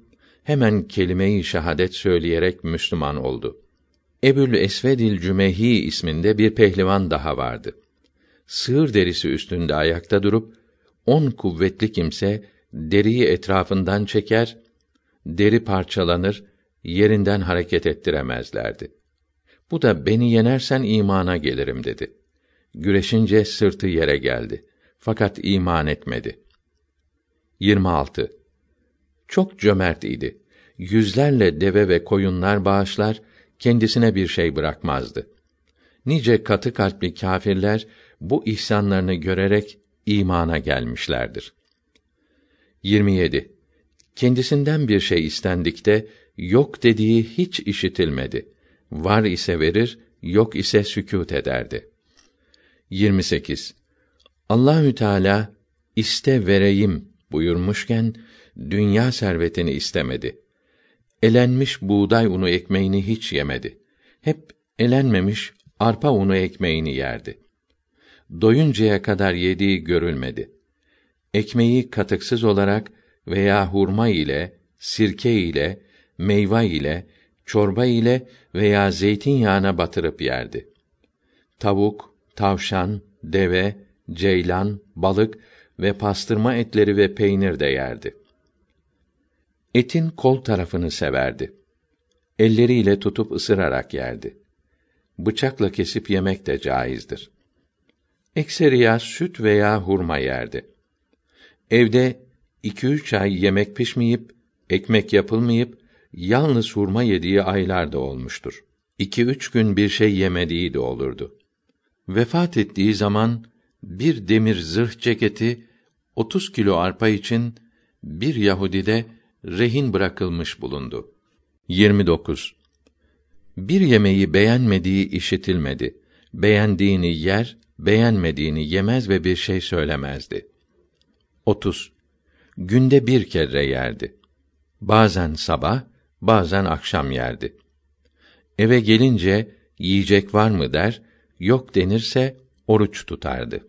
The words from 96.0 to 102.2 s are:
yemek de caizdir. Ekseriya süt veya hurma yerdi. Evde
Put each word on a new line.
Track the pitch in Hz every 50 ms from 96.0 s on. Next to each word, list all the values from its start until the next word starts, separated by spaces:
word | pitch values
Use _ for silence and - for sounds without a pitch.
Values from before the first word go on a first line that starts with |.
| - -
yemek | 98 95 92 95 95 98 -
de | 73 69 67
caizdir. | - 69 65 64 62 64 65 57 - - - - - _ _ _ _ _ _ _ _ _ _ _ _ _ _ _ _ _ _ _ _ _ -
Ekseriya | 160 151 - - - 160 143 127 123 120 113 113 117
süt | - - - - 170 180 - -
veya | 110 107 104 104 104 104 107 104
hurma | 90 92 98 92 90 82 80 69
yerdi. | 65 65 65 62 60 57 62 65 - _ _ _ _ _ _ _ _ _ _ _ _ _ _ _ _ _ _ _ _ -
Evde | 113 120 120 107 113 127 127 127 120 -